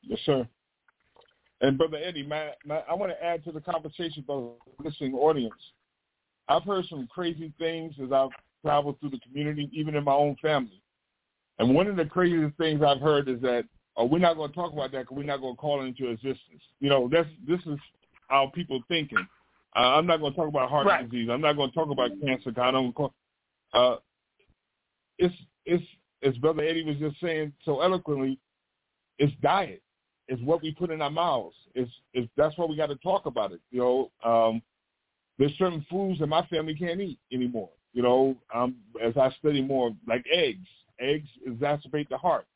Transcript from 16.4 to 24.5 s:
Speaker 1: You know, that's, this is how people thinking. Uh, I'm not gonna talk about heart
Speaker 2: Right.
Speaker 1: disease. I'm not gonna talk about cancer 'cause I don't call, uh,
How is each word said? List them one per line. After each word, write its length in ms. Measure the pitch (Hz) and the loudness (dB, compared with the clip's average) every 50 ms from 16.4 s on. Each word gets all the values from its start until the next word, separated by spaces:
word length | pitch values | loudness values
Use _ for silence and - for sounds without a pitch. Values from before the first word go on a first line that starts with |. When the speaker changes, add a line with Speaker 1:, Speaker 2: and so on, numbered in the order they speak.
| _ _ _ - _ _ _ _ | _ _ _ -20 _ _ _ _
Speaker 1:
You 80 | 135 143 | 2 4
know, 200 | 143 135 123 123 | 4 4 4 4
that's, 200 | 139 165 165 156 160 - - | 2 2 2 2 -4 -14 -4
this 140 | 131 165 180 180 | -2 -2 -2 -2
is 120 | 165 147 143 - - _ _ _ _ _ _ _ _ | -6 -8 -8 -10 -16 _ _ _ _ _ _ _ _
how 180 | 131 139 139 139 | 2 2 2 2
people 340 | - 170 175 - 135 131 117 _ | -2 -8 -6 -4 -4 -6 -4 _
thinking. 380 | 175 165 156 - - 104 95 95 _ _ _ _ _ _ _ _ _ | -2 -2 -2 0 -2 -2 -2 -2 _ _ _ _ _ _ _ _ _
Uh, 200 | - 123 123 131 | 4 4 6 6
I'm 100 | 151 165 | 4 4
not 140 | 175 165 160 | 4 2 2
gonna 140 | 151 143 143 | 2 -4 -2
talk 140 | 180 165 151 | -2 -4 -2
about 220 | 147 147 131 123 | 0 0 0 2
heart 160 | 139 151 139 | 2 4 4
Speaker 2:
Right. 220 | 202 190 156 127 113 | 4 4 2 0 -4
Speaker 1:
disease. 200 | 120 123 117 113 | -4 -4 -2 -2
I'm 120 | 117 131 | -2 0
not 160 | 156 151 147 | 2 2 2
gonna 160 | 147 143 131 - | 2 -2 -2 -2
talk 180 | 165 160 151 | -2 -2 -2
about 280 | 143 131 123 123 - 147 | 0 0 0 -2 -2 -4
cancer 320 | 147 139 131 127 - 131 113 | -4 -2 -2 -2 -4 -8 -4
'cause 100 | 123 123 | 0 0
I 80 | 127 | 2
don't 220 | 131 131 131 123 117 | 2 2 0 0 -2
call, 180 | - - 110 _ _ _ _ _ _ _ _ _ _ _ _ - | -4 -4 -4 _ _ _ _ _ _ _ _ _ _ _ _ 4
uh, 240 | 117 123 127 120 - _ _ _ _ _ _ _ _ _ _ | 4 6 6 4 0 _ _ _ _ _ _ _ _ _ _